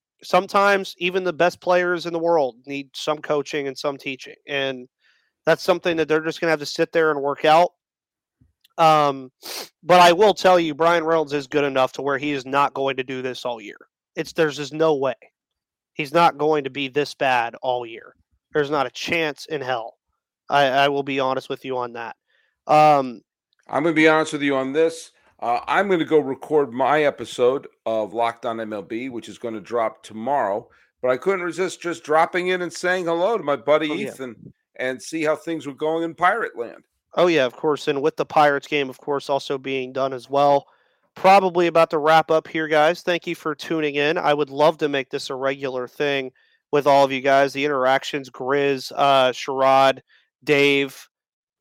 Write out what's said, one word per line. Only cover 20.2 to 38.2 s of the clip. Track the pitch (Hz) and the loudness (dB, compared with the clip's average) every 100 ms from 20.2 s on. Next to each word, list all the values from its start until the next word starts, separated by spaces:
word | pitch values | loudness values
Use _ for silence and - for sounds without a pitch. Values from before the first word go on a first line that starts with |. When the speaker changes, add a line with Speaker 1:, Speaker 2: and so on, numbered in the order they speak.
| _ _ - | _ _ -2
Speaker 1:
I, | 143 139 | 0 2
I | 135 143 | 2 2
will | 143 | 0
be | 139 139 | -4 -2
honest | 131 131 - | -2 -2 -6
with | 135 | -10
you | 135 127 | -8 -6
on | 123 | -6
that. | 117 113 - _ _ _ _ - | -10 -14 -16 _ _ _ _ 2
Um, | 151 151 143 131 113 _ _ _ _ - | 6 6 6 2 -8 _ _ _ _ -6
Speaker 2:
I'm | 135 | -2
gonna | 165 | 0
be | 156 156 | 4 4
honest | 156 156 | 4 0
with | 151 | -2
you | 143 | -2
on | 135 131 | -2 -2
this. | 147 165 165 - _ _ _ | 0 0 -2 -14 _ _ _
Uh, | 117 120 - | -4 -4 0
I'm | 160 196 | 0 2
gonna | 175 | 0
go | 147 156 | 2 2
record | 135 135 - 151 139 | 2 -4 -2 0 0
my | 120 127 151 | 0 2 2
episode | 147 - 113 - 123 135 - _ | 2 -2 -8 0 0 0 -4 _
of | 113 113 104 | -6 -4 -4
Locked | 110 117 117 123 | -2 -4 -4 -6
On | 113 | -8
M | 110 | -8
L | 107 | -10
B, | 87 113 131 | -8 -10 -8
which | 120 110 | -12 -14
is | 95 | -12
gonna | 120 110 | -12 -10
drop | 90 117 110 - | -6 -2 -2 -6
tomorrow. | - 110 117 143 107 104 - _ _ _ | -16 -10 -4 -2 -2 -4 -8 _ _ _
But | 127 | -2
I | 127 | -2
couldn't | 185 196 | -2 -2
resist | 175 160 185 - | -4 -6 -6 -6
just | 170 160 | -10 -8
dropping | - 156 170 180 180 | 0 2 2 0 -2
in | 185 | -4
and | 175 | -6
saying | - 180 185 170 | -6 -4 -2 -2
hello | 170 190 226 | -2 0 -2
to | |
my | 147 139 | -2 -2
buddy | 143 151 156 | 2 2 0
Speaker 1:
Oh, | |
yeah. | 151 131 | -4 -8
Speaker 2:
Ethan | - 127 110 - - _ - | -10 -14 -14 -20 -20 _ -8
and | 127 127 | -6 -6
see | - 160 | -8 -4
how | 151 | -2
things | 151 170 165 135 | -2 -4 -8 -8
were | |
going | 127 156 165 | -6 -4 -2
in | 165 | -4
Pirate | 160 180 226 165 - | -2 0 0 -4 -8
Land. | 113 - _ _ _ | -12 -14 _ _ _
Speaker 1:
Oh, | - 180 | 0 2
yeah, | 156 123 | 2 0
of | - | -2
course. | 156 139 - | -4 -2 -2
And | 139 | -2
with | 151 | -2
the | - | -2